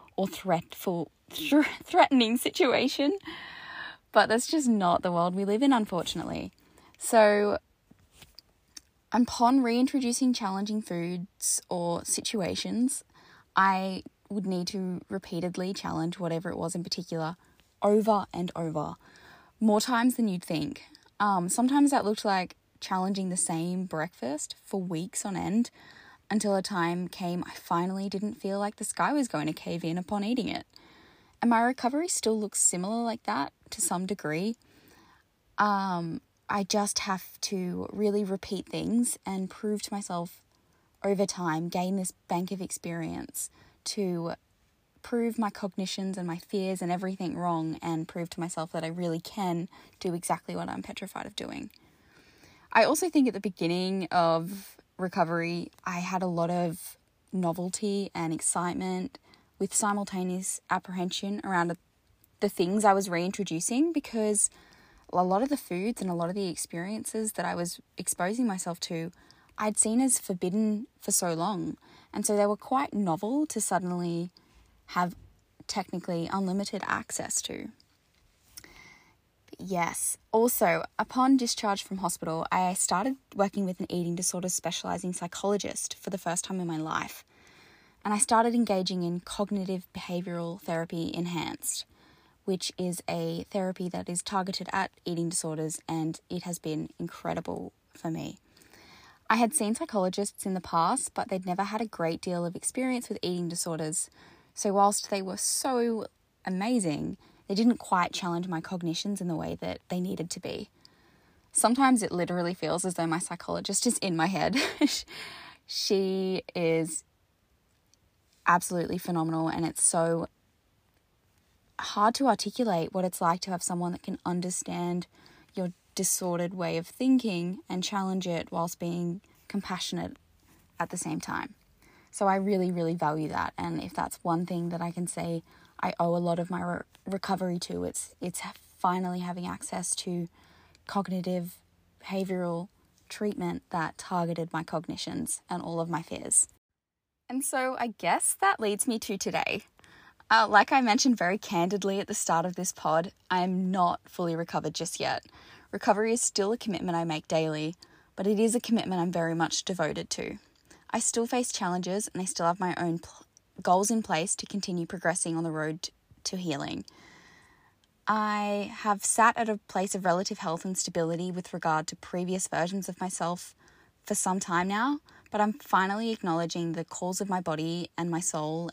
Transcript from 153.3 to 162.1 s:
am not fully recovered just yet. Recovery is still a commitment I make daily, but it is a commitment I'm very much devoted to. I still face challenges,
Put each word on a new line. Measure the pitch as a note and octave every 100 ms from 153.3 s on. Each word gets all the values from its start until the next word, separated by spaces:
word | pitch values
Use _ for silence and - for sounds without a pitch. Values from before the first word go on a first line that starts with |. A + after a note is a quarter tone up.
| F#3
am | F3+ F#3 F#3
not | F#3+ F3 - -
fully | - E3+ D#3+
recovered | E3+ E3 D#3
just | - D#3+ -
yet. | C3 C3 - - - - -
Recovery | G3+ - G3+ A3+
is | A#3
still | - - G3
a | A#3+
commitment | A3 F3+ F#3 E3+
I |
make | E3+ D#3 -
daily, | D#3+ D#3+ D3+ D#3 F3 - - _ -
but | F#3+
it | G#3
is | A3+ A#3
a |
commitment | - A3+ - F#3
I'm | F3
very | E3+ E3 E3
much | D#3+ -
devoted | - F3+ D3+ D#3 -
to. | - - G#3+ - _ _ - -
I | A3+
still | - A#3 A#3
face | B3 B3
challenges, | - F#3 F3+ F3+ G3 G3+